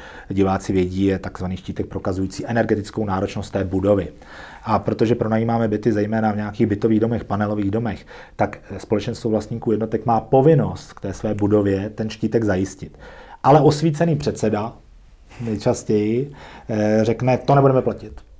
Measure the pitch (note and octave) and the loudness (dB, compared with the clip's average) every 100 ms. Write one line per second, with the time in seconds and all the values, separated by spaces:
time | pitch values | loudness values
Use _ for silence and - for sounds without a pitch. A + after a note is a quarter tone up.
0 | - - - G2 F#2+ F#2+ - F#2+ F2+ F#2 | -14 -18 -6 2 2 2 0 0 0 0
1 | G2 F#2+ G2 - F#2 F#2 - - - F#2+ | 0 0 -4 -8 -8 -6 -8 -8 -6 -6
2 | G2+ F#2 F#2+ - - A#2 A2 G#2 G2 - | -4 -4 -4 -6 -2 0 0 0 -2 -6
3 | G#2+ F#2 G2 - G2 G2+ F#2 F#2 F#2+ G2+ | -4 -2 -2 -4 -6 -4 -2 0 2 2
4 | E2+ - - - - - - G#2+ - G#2+ | 0 -10 -20 -20 -18 -12 -2 -2 0 0
5 | A2+ A#2+ A2 A2 A2+ A#2 A2+ G#2 A#2+ G#2 | 2 2 2 0 0 0 0 0 0 0
6 | G#2 A2 A2 G#2 G#2 G#2 A2 G2+ A2+ A2 | 0 0 0 -2 -4 -2 0 2 2 2
7 | A2+ A2+ - G2+ G#2 G#2+ G2+ A2 A#2+ A2 | 2 -2 -2 -2 -2 -2 -2 -2 -4 -6
8 | - - - - G2+ - - F#2+ - G#2+ | -12 -20 -12 -4 -4 -4 -14 -14 -4 -2
9 | G#2 A2 A#2 G#2+ - A2+ - G#2+ A2 A2 | -2 -4 -2 -2 -2 -4 -2 0 0 -2
10 | - A2+ - C3+ C#3 D#3 G2+ F#2 - - | 0 0 4 4 6 4 2 -4 -12 -12
11 | G2 F2+ G#2+ G2+ G2+ G#2 G2+ G2 G#2 - | -10 -6 -4 0 2 4 4 0 -2 -6
12 | A2 - A2 A#2 G#2+ F#2 G2 - - - | -6 -4 -2 0 2 0 -2 -6 -16 -16
13 | - - - - C3+ D3+ D#3 D3 E3 D3 | -20 -20 -20 -2 4 6 6 4 2 2
14 | E3+ D3+ - - A2 G#2 A2 - - - | 2 2 -2 -2 0 0 -4 -10 -20 -20
15 | - - - - A#2 G#2 B2+ A2+ - G#2+ | -20 -20 -20 -10 -6 -2 0 0 0 2
16 | G#2+ A#2 C#3+ C#3+ - - - A2 G#2+ A2 | 2 0 -2 -10 -20 -16 -6 -2 2 2
17 | A2 A2+ B2+ B2 - C#3 C3+ C3 A#2+ G#2+ | 2 2 2 2 4 4 6 4 2 -4
18 | G#2+ - - | -10 -18 -20